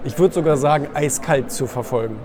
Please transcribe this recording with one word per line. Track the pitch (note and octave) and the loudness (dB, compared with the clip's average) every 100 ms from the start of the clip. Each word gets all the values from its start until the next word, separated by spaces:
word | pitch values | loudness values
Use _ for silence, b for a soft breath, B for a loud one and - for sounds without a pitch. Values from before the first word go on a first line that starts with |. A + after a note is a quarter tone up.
Ich | - A2+ | -6 2
würd | F#3 | 2
sogar | F#3+ D#3 D3 | 4 2 2
sagen, | C#3+ D3+ C#3+ | 4 2 0
eiskalt | D3 D3 - - D3 C3 | -2 -2 -2 0 0 0
zu | - B2+ | -4 -4
verfolgen. | B2+ A#2 B2 A2+ A2 | -4 -2 -2 -2 -6